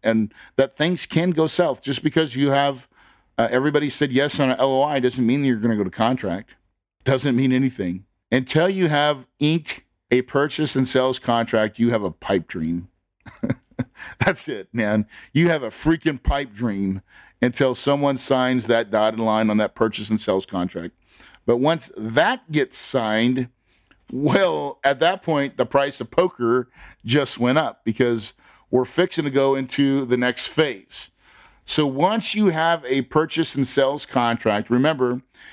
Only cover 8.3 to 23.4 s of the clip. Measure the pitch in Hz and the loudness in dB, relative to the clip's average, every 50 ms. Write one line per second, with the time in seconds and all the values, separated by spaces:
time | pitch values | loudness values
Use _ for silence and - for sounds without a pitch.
8.3 | 117 135 127 - - 156 170 190 196 190 180 151 151 143 147 147 147 131 123 _ | -2 -2 0 0 0 0 2 2 0 0 0 2 2 2 2 0 0 -4 -8 _
9.3 | _ - 151 151 160 170 151 - - - _ _ _ _ _ - 123 127 127 - | _ -2 0 0 0 0 -2 -4 -8 -8 _ _ _ _ _ 0 0 0 0 0
10.3 | - 139 147 151 - - 156 139 - 135 131 120 - 135 127 131 123 - - - | 0 0 0 0 0 0 0 0 2 2 2 2 2 2 2 0 -2 -4 -2 0
11.3 | 117 117 113 - - 110 107 107 - - 117 117 117 110 101 87 80 - - - | 0 0 0 0 0 0 0 0 0 0 0 0 0 0 -2 -4 -8 -8 -4 -2
12.3 | 101 92 82 - - 87 80 80 87 90 95 - _ _ _ _ _ _ - - | -2 -2 -2 -4 -8 -6 -4 -4 -4 -6 -8 -12 _ _ _ _ _ _ -20 -20
13.3 | - - - - - - _ _ - - - _ _ - - - - - - 196 | -12 -8 -6 -6 -6 -8 _ _ -10 -10 -10 _ _ -20 -18 -14 -6 -2 0 0
14.3 | 180 - - 156 123 101 95 _ - 117 107 104 107 107 104 _ - - - - | 2 2 0 0 -2 -8 -10 _ -4 -2 0 0 0 0 -2 _ -10 -20 -14 -4
15.3 | - 151 170 170 160 147 127 110 - - - 156 165 - - 160 143 123 - - | 0 2 2 2 2 0 -4 -6 -6 -2 0 0 0 0 0 -4 -4 -2 -2 -2
16.3 | 139 143 143 117 104 104 123 113 101 98 98 95 95 98 - _ _ - - _ | -2 -2 -4 -8 -8 -6 -4 -4 -2 -2 -2 -4 -4 -6 -10 _ _ -20 -20 _
17.3 | _ - 120 123 123 - 143 127 123 - - 143 143 143 143 143 135 123 - - | _ -2 -2 -2 0 2 0 0 0 0 0 0 0 2 2 0 0 0 0 0
18.3 | 139 131 127 127 127 127 107 113 117 117 113 101 110 107 107 110 110 110 113 110 | 2 2 2 0 0 -2 0 2 0 0 0 0 0 2 2 2 0 0 -2 0
19.3 | 107 110 110 107 104 107 104 98 - - 113 110 - - 104 104 110 104 - 107 | 0 2 2 2 2 2 0 0 0 0 0 0 0 -2 -2 -2 -2 -2 0 0
20.3 | 95 95 - - 101 90 90 92 - 85 85 90 _ _ _ _ - - - - | 0 -2 -2 -4 -6 -6 -6 -4 -6 -10 -12 -12 _ _ _ _ -20 -20 -20 -20
21.3 | - - - 113 120 123 135 156 165 160 - - - - 110 113 113 139 170 214 | -18 -6 0 0 2 2 2 0 0 0 -4 -8 -8 -8 -6 -2 2 2 2 2
22.3 | 262 240 _ - 151 151 131 - - - - - - 127 113 107 107 110 117 123 | 0 -4 _ -4 -2 -2 0 2 2 2 2 2 0 0 0 0 0 2 2 2
23.3 | 127 127 | 0 -2